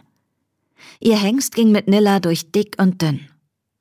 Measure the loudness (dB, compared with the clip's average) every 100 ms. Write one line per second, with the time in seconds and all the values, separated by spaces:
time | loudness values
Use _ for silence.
0 | _ _ _ _ _ _ _ _ -20 -4
1 | 0 0 0 -2 -4 0 2 2 2 2
2 | 2 0 -2 -4 -4 -4 -4 -2 -2 0
3 | -4 -4 -10 _ _ _ _ _